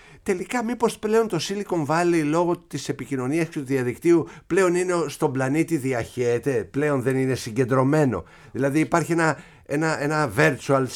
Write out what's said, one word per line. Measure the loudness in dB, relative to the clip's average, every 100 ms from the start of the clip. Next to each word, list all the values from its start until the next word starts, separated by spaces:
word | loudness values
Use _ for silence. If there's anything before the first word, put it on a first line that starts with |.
| -20 -10
Τελικά, | -4 -4 -4 -4
μήπως | -4 -2 -2 -2
πλέον | 0 2 2
το | -2
Silicon | -4 -6 -4 -2 0
Valley, | 2 2 2 2
λόγω | 2 2 -2
της | -6 -10 -6
επικοινωνίας | -8 -6 -4 -2 -2 -2
και | -4
του | -2
διαδικτύου, | -2 -2 0 4 4 2 -10 -2
πλέον | 2 2 2
είναι | 0
ο-, | 0 -2
στον | -2 -2
πλανήτη | 0 0 0 0 0
διαχέεται, | -2 -4 -4 -2 0 0 0 -2
πλέον | -2 -2 0 0
δεν | 0 0
είναι | 0 -2
συγκεντρωμένο; | -4 -2 2 2 4 4 2 0 -6 -18 -12
Δηλαδή, | -2 0 0
υπάρχει | 2 0 0
ένα, | 0 0 0 -8 -20 -6
ένα, | -2 0 0
ένα | 0 0 0 2
virtual | 2 2 0 0 0